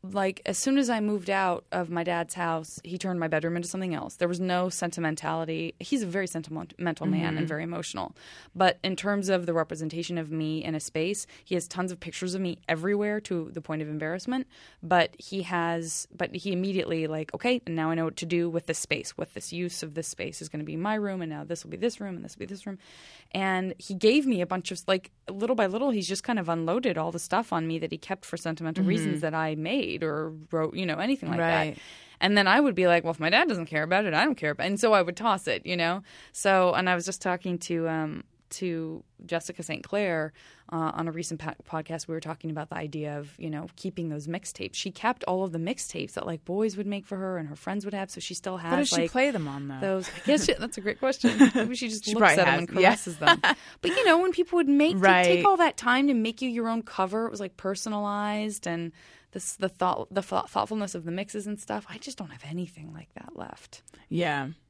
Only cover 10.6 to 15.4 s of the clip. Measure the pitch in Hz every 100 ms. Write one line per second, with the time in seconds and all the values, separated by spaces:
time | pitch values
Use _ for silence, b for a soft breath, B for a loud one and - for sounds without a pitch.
10.6 | - 160 - 160 165 202 - b - 180
11.6 | 175 185 180 180 - - 185 190 185 -
12.6 | - 160 175 208 208 208 208 175 160 170
13.6 | 156 156 151 151 156 180 - 262 262 b
14.6 | b b 165 180 165 - - 196